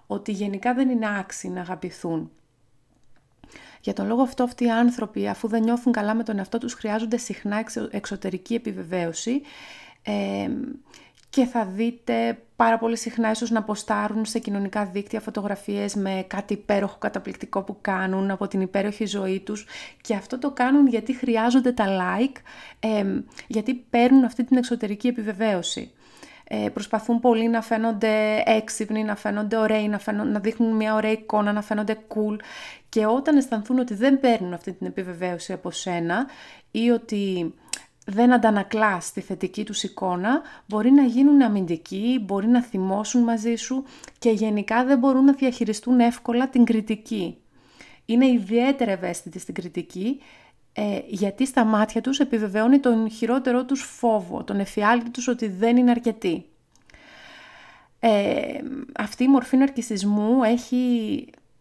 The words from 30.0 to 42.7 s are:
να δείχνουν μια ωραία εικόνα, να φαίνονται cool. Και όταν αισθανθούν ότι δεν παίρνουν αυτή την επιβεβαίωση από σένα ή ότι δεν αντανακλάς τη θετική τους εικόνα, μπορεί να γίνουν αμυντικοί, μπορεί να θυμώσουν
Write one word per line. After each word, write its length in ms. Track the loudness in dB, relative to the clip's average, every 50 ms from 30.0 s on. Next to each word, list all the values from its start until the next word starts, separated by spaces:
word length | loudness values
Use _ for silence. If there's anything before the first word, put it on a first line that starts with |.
| -4 -4 -4 -2 -2 -2
να 80 | -2 -2
δείχνουν 360 | -2 -2 -2 0 0 0 0
μια 200 | 0 0 0 0
ωραία 160 | 0 0 0
εικόνα, 400 | -2 -2 -2 -2 -2 0 0 0
να 100 | 0 -2
φαίνονται 360 | -4 -4 -4 -2 -2 -2 -4 -6 -8 -8
cool. 280 | -4 -4 -2 -2 -4 -6 -8 -14 -18 -18 -16 -18 -18 -20 _ _
Και 160 | -2 0 2
όταν 320 | 2 2 2 2 4 4 4
αισθανθούν 420 | 4 2 -2 -4 -2 0 0 0
ότι 140 | 0 -2 -2
δεν 260 | 0 2 4 4 4
παίρνουν 340 | 4 4 4 2 0 -4 -6
αυτή 200 | -8 -10 -12 -10
την 140 | -8 -8 -8
επιβεβαίωση 680 | -6 -6 -8 -8 -6 -6 -4 -4 -4 -6 -6 -8 -10
από 180 | -8 -8 -8
σένα 540 | -8 -8 -6 -4 -4 -2 -2 0 0 -2 -2 -4 -8 -14 -20 -20 -20 -20 _ _
ή 180 | -4 0 2 2
ότι 640 | 2 2 0 -2 -4 -2 -2 -2 -2 -2 -2 -4 -6 _ _ -12 -12 -12 -12 _ _ _ _ -4
δεν 260 | 0 4 6 6 6
αντανακλάς 800 | 6 6 4 2 2 0 -2 0 0 2 2 0 -2 -4 -8
τη 100 | -10 -10
θετική 420 | -8 -8 -6 -6 -6 -6 -6 -6 -8
τους 200 | -8 -6 -8 -8
εικόνα, 580 | -8 -8 -6 -4 -4 -2 -2 0 0 0 0 -2 -6 -14 -20 -12
μπορεί 260 | -6 -2 0 6 8
να 120 | 8 8 8
γίνουν 380 | 6 4 6 6 8 8 8
αμυντικοί, 760 | 6 6 4 0 0 0 -2 -4 -6 -8 -6 -4 0 0 0 0 -2
μπορεί 240 | -2 -2 0 2 4
να 140 | 4 4
θυμώσουν 640 | 2 0